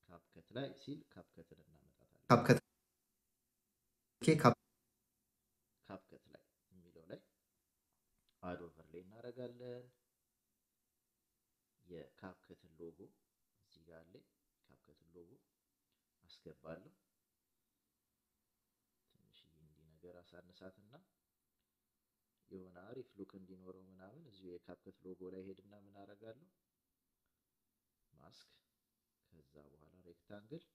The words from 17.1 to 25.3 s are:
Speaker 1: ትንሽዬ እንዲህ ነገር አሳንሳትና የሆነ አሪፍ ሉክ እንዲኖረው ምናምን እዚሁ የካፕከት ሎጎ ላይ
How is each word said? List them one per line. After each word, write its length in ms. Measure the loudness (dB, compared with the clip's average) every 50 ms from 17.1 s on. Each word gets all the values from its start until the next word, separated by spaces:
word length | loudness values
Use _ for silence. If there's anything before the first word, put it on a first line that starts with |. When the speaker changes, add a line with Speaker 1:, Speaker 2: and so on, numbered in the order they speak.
| _ _ _ _ _ _ _ _ _ _ _ _ _ _ _ _ _ _ _ _ _ _ _ _ _ _ _ _ _ _ _ _ _ _ _ _ _ -20 _
Speaker 1:
ትንሽዬ 460 | -20 -20 -20 -20 -20 -20 -20 -20 -20 -20
እንዲህ 280 | -20 -20 -20 -20 -20 -20
ነገር 300 | -20 -20 -18 -16 -16 -16
አሳንሳትና 760 | -16 -18 -18 -18 -18 -18 -18 -18 -14 -12 -12 -14 -14 -20 -20 -20 -20 -20 -20 _ _ _ _ _ _ _ _ _ _ _ _ _ _ _ _ _ _ _ _ _ _ _ _ _ _ -20 -14
የሆነ 260 | -14 -12 -12 -14 -18 -18 -16
አሪፍ 260 | -12 -10 -10 -10 -12 -10
ሉክ 200 | -10 -10 -10 -10
እንዲኖረው 480 | -16 -14 -14 -16 -14 -12 -14 -14 -14 -14
ምናምን 380 | -20 -18 -16 -16 -16 -16 -16 -18
እዚሁ 240 | -18 -18 -14 -12 -10
የካፕከት 480 | -10 -10 -10 -12 -14 -12 -12 -18 -18 -14 -10
ሎጎ 180 | -10 -10 -8 -8
ላይ 140 | -8